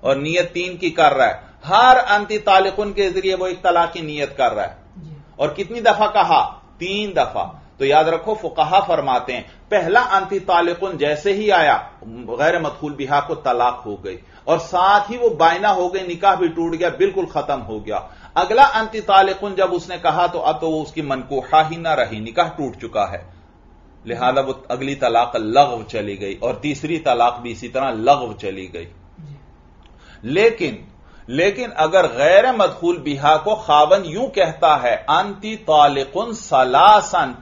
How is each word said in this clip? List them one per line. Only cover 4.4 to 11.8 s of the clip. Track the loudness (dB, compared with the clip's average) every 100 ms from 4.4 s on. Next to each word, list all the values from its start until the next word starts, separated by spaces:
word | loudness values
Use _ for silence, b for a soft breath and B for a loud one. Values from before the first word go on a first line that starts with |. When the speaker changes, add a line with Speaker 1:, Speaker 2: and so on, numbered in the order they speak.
| -2
Speaker 1:
रहा | -2
है। | -8 -10 -20 -20
Speaker 2:
जी। | -20 -20 -20 -6
Speaker 1:
और | -6
कितनी | -4 -8 -2
दफा | 0 2 0
कहा? | 0 2 2 0 -6 -20 -12
तीन | -8 -6 -4
दफा। | -2 -4 -4 -8 -10 -20 _
तो |
याद | 2 2 2
रखो, | 0 -4
फुकहा | -6 -6 -4 2 2
फरमाते | 2 -2 0 -2 -2
हैं, | -10 -10 b -2
पहला | -2 2 2
अंति | 2 0 -2 -6
तालिकुन | 0 0 2 -2 -6 -4
जैसे | -2 -2 -2
ही | -2 2
आया, | 4 6 4